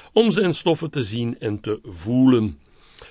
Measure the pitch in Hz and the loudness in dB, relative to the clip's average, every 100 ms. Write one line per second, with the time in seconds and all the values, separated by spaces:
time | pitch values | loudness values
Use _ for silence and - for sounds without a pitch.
0 | - - 226 180 185 - 175 151 160 147 | -2 2 2 2 0 0 0 0 -2 -6
1 | 104 113 117 117 110 104 110 107 107 85 | -6 -4 -6 -6 -6 -6 -6 -8 -8 -12
2 | 98 123 131 123 107 76 _ _ _ - | -2 4 4 4 0 -6 _ _ _ -20
3 | - | -20